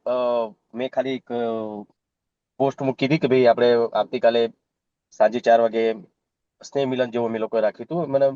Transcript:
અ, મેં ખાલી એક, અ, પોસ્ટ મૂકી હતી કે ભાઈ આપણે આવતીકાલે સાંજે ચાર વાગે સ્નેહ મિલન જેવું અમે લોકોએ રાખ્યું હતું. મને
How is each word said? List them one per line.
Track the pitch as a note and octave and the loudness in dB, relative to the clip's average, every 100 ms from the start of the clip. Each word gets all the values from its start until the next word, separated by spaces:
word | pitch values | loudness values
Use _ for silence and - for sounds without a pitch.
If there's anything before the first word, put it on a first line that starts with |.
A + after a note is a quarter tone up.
| A#2+ | -4
અ, | B2+ B2 A#2+ A2+ G2+ _ | -2 0 -2 -4 -8 _
મેં | A2+ C3 | -8 -6
ખાલી | - C3 | -4 -4
એક, | C3 - | -6 -6
અ, | A#2+ A#2 A2+ G#2+ G#2 G#2 _ _ _ _ _ _ - | -4 -4 -4 -8 -10 -14 _ _ _ _ _ _ -2
પોસ્ટ | C3+ - | -2 0
મૂકી | C3+ - C3+ | -4 -2 -2
હતી | D#3+ | 0
કે | C3 | 2
ભાઈ | C3 A#2+ | 4 4
આપણે | A2+ A#2+ A#2 A#2 | 4 4 2 0
આવતીકાલે | G#2+ G#2 B2 A#2 A#2 A#2 - _ _ _ _ _ | -2 -4 0 2 2 -2 -6 _ _ _ _ _
સાંજે | - G#2+ A#2 | 0 0 2
ચાર | A#2+ A#2 | 2 4
વાગે | A2+ A2+ A2+ A2 - _ _ _ _ _ | 4 0 -2 -4 -12 _ _ _ _ _
સ્નેહ | - C#3+ C3+ | -8 -4 -2
મિલન | B2+ B2 | -2 -2
જેવું | A#2 A#2 | -2 -4
અમે | A2+ | -4
લોકોએ | G#2+ A2+ | -2 0
રાખ્યું | G#2+ - A#2 | -2 -4 -8
હતું. | E3 D3 | -6 -2
મને | C#3 C#3 | 0 0